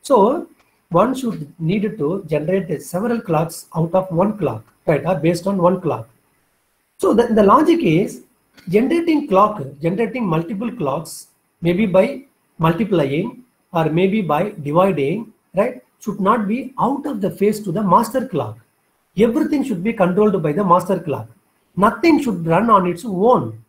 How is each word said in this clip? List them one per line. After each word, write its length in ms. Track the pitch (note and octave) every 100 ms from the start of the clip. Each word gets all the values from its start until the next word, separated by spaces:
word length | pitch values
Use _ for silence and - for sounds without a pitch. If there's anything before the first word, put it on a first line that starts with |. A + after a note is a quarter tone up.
So 420 | - B3+ G3+ E4 - _ _ _ _
one 240 | E3+ A3+
should 380 | C4 A#3+ E3 D3 -
need 240 | D#3+ G#3 G#3 -
to 260 | C#3+ G3 D#3
generate 560 | A3 E3+ F#3+ F3+ C#3+
several 380 | - F3+ A3+ A#3
clocks 440 | - D#3 E3 - -
out 200 | D#3+ E3
of 160 | F#3 F#3+
one 260 | E3 G3+ G#3
clock, 260 | C#3+ A2 _ _ -
right, 180 | C#3+ D#3+
or 80 |
based 320 | F3+ D#3+ F3 F#3+
on 100 | G3
one 240 | F3 F#3
clock. 280 | E3 A#2 A2+ _ _ _ _ _ _ _ _ _
So 160 | F#4+
the, 140 | A#3 A3+
the 140 | A3
logic 400 | G3+ B3 D#4+ E4+
is 400 | A3 D#3+ G#3+ - _ _ _ _ -
generating 580 | G3 B3 E4+ E4+ D4+ -
clock, 340 | F#3+ G#3 - C3+ -
generating 460 | E3 F#3+ A#3 B3+ G#3
multiple 440 | D#3+ E3 G3 A#3
clocks, 580 | - C#3+ D3 D#3+ - - _ _ _
maybe 240 | E3+ F3+ G#3+
by 380 | F#3 A#3 - - _ _ -
multiplying 840 | D#3+ E3+ G#3+ F3+ C#3 C#3+ A3+ - _ _ _
or 160 | E3+ D#3+
maybe 320 | D#3+ F#3+ A3
by 300 | E3 D3 G#3+
dividing, 840 | F#3 C#3+ D#3+ G3 D#3 C3+ G3+ A#3 _ _
right, 280 | F3 A#3+ B3 _ _
should 200 | - G3
not 260 | F#3+ A#3+ G3
be 280 | A#3+ - -
out 280 | A3 C#4+ D4
of 160 | A3+
the 80 | F#3+
phase 300 | - G3+ G#3+
to 120 | G3+
the 100 | E3+
master 460 | G3+ F#3+ A3+ C4 -
clock. 300 | D3+ A2+ G#2+ _ _ _ _ _ F3
Everything 480 | A#3 C#4+ D#4 D4
should 180 | - F#3
be 120 | G3+
controlled 480 | A3+ F3+ F#3 G#3+ F#3
by 100 | D#3
the 100 | D3+
master 360 | G3 F3+ F3 F3+
clock. 280 | D#3 A#2 A2 _ _ _ _ -
Nothing 460 | G#3 G#3+ E4+ D4+
should 240 | C4+ F3 E3
run 220 | E3 A#3
on 180 | G3+ F3+
its 200 | E3+ A#3
own. 520 | F3+ A3 B3 A#2 A2